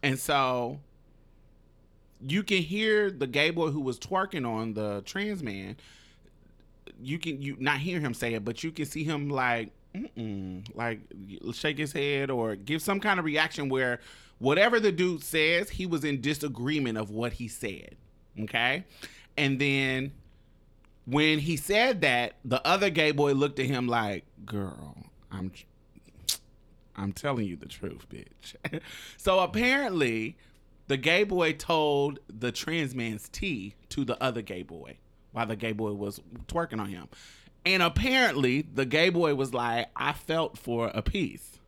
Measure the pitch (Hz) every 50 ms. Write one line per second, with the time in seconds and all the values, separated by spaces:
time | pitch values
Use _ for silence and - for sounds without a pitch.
0 | - 143 131 131 - - 151 139 135 127 127 123 123 117 139 143 143 - - -
1 | _ - - - _ - _ - - - - - - _ _ _ _ _ _ _
2 | _ _ _ _ - 131 151 196 208 - 208 185 165 151 185 208 220 220 214 208
3 | 208 196 185 131 139 127 120 143 147 160 165 170 165 160 139 151 139 131 120 -
4 | - - 190 185 190 190 - 165 127 120 113 110 113 113 107 107 107 104 101 101
5 | 98 - - 190 202 208 208 180 156 117 98 98 95 98 110 - - - - -
6 | - - - - _ - - - - - - - - - - - _ - - -
7 | 117 131 147 170 - 165 151 135 139 139 139 - 131 139 147 135 143 180 180 175
8 | 151 131 117 - - 117 117 110 101 113 117 - - 160 160 - 151 143 - 156
9 | 151 151 156 143 143 143 143 135 127 123 120 117 113 104 - _ _ _ _ 190
10 | 254 - - - 113 110 101 98 95 92 92 92 101 117 - - 117 117 113 104
11 | - - - 90 98 101 98 - - 101 120 - - 151 151 135 151 139 143 165
12 | 143 143 143 139 139 135 135 123 117 110 104 98 98 101 151 160 - - 196 196
13 | 196 214 196 185 165 156 143 151 156 160 - - 143 135 131 131 131 123 120 -
14 | - - - - - - _ _ 110 131 147 175 202 233 233 233 208 208 180 156
15 | 180 180 175 151 135 - - 160 156 156 170 170 202 202 - - 185 185 165 156
16 | 139 156 143 135 117 143 151 143 151 147 127 110 120 135 151 151 135 120 110 107
17 | 107 98 104 110 120 120 - - 123 110 - - - 107 95 73 50 - - -
18 | - - - - - _ - - 107 104 - 117 117 123 135 165 185 - - -
19 | - - - - - - _ - 147 139 139 127 143 143 139 139 135 131 131 131
20 | 131 139 139 - - - - - _ _ _ _ _ - _ - _ - _ -
21 | _ 123 123 147 151 156 156 151 143 165 170 135 - - 202 214 240 269 247 185
22 | 160 143 123 120 123 113 - - - 127 117 - - 147 175 196 196 196 165 165
23 | 156 151 151 143 147 143 139 135 143 147 143 135 131 127 139 127 123 120 120 117
24 | 110 104 101 87 - _ _ - 95 101 113 101 98 92 69 57 - 73 - -
25 | - - - - - - 92 95 92 92 90 - - _ _ _ _ _ _ -
26 | _ - _ - - - - - - - - - _ - - - - - _ -
27 | 98 98 95 - - 143 135 120 107 98 87 78 - 76 - - - - - -
28 | - - - - - - - - - - - - _ - - 160 - - - -
29 | - - - - - 190 185 190 185 170 - 214 240 247 262 277 285 240 190 170
30 | 143 123 113 110 110 120 170 _ - - - - _ - - - - - 139 135
31 | 123 156 170 185 208 202 190 180 170 160 160 156 - - 170 156 151 151 147 143
32 | 143 147 143 - - _ 101 107 117 123 110 - - - 160 170 156 131 123 127
33 | 117 113 107 104 - - - - 202 196 156 110 95 101 - - - _ - -
34 | 139 117 - - 127 131 117 120 107 - 98 90 - - 85 82 67 60 - -
35 | _ _ _ _ _ _ - 117 117 107 113 101 113 113 107 104 110 104 104 101
36 | 101 101 98 - - 82 101 - - - - 170 170 165 - 110 104 - 98 85
37 | 73 - - - - - - - - - _ _ _ 175 190 185 175 170 - -
38 | 220 262 262 262 254 214 143 147 135 123 123 139 151 - - 117 135 127 131 156
39 | 165 185 180 170 170 156 143 131 135 131 120 123 120 120 117 117 117 - _ -
40 | 135 139 147 - - - 160 165 160 - - - - - 117 117 117 107 - 110
41 | 104 - - 202 165 - - 52 - - - - _